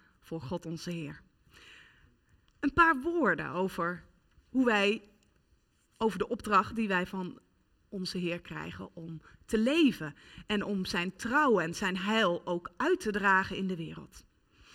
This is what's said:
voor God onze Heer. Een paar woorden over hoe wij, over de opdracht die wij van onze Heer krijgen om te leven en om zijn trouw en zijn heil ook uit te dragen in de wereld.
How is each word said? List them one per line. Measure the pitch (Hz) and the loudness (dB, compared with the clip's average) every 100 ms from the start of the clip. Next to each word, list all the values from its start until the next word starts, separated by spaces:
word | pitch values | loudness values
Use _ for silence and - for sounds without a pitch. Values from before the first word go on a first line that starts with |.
| _ _ | _ _
voor | - 165 | -12 -10
God | 131 175 165 | -6 -8 -6
onze | 165 - | -10 -8
Heer. | 170 147 160 _ _ _ - - - - _ _ _ _ _ _ _ | -8 -10 -14 _ _ _ -20 -20 -20 -20 _ _ _ _ _ _ _
Een | 285 | 0
paar | - 330 277 | 6 6 4
woorden | 294 339 226 160 147 | 0 2 2 2 -2
over | 160 185 185 170 175 - _ _ _ _ | -2 -2 -2 -4 -6 -12 _ _ _ _
hoe | 254 240 | 0 4
wij, | 208 202 220 - _ _ _ _ _ _ _ _ - | 4 4 0 -6 _ _ _ _ _ _ _ _ -2
over | 226 180 | -2 0
de | - | -4
opdracht | 240 - 196 202 226 | -4 2 4 4 0
die | 214 | 0
wij | 185 185 | 0 -2
van | 190 180 - _ _ _ _ _ | -4 -6 -10 _ _ _ _ _
onze | 202 180 185 | -8 -6 -4
Heer | 175 170 | -4 -4
krijgen | - 156 160 180 190 - | -8 -10 -10 -12 -14 -14
om | 165 160 - - - | -14 -14 -16 -20 -2
te | 220 | 0
leven | 226 320 285 - 156 143 - - - | 4 6 4 2 -6 -10 -20 -12 -4
en | 208 | -2
om | 190 202 185 | 0 -2 -2
zijn | 175 180 - | -2 -4 -6
trouw | 226 277 294 202 | 0 4 4 4
en | 165 165 | 2 -2
zijn | 196 185 | -2 -2
heil | 190 220 196 175 - | 0 2 2 0 -4
ook | 175 - - | -6 -6 -4
uit | 294 359 | 0 0
te | 214 | -2
dragen | 202 202 190 190 - | 0 4 4 2 -4
in | 190 | -4
de | 175 | -4
wereld. | 156 160 - - - _ _ _ - | -8 -12 -16 -20 -20 _ _ _ -20